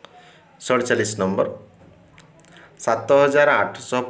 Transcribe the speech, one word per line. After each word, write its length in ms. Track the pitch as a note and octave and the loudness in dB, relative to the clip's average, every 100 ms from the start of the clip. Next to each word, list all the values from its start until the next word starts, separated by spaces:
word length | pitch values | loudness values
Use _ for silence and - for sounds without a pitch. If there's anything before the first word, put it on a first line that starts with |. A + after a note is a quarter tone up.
| - - - - _ - | -20 -20 -20 -20 _ -12
ସତଚାଳିଶ 520 | - B2 A#2+ A2+ G#2 - | -2 -2 0 -2 -2 -2
ନମ୍ବର, 300 | F#2+ G2+ - - - _ - _ _ - - _ - - - - | -2 -2 -4 -6 -20 _ -20 _ _ -20 -20 _ -20 -20 -20 -8
ସାତ 300 | - A2+ - | -4 -2 2
ହଜାର 360 | C#3 C#3+ C#3+ D3 | 4 4 4 4
ଆଠଶହ 500 | A#2 G2 - - B2+ | 2 0 -6 -6 -4